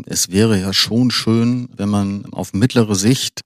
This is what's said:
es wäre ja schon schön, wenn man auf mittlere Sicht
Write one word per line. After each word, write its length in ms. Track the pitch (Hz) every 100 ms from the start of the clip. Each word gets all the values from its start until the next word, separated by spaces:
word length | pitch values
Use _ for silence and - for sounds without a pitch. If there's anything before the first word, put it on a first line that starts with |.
| -
es 240 | 92 -
wäre 300 | 95 113 101
ja 120 | 95
schon 400 | 95 - 110 123
schön, 580 | - - 113 117 123 123 -
wenn 140 | 101
man 360 | 104 101 101 -
auf 220 | - 90
mittlere 420 | 98 123 120 107 98
Sicht 460 | 104 135 - -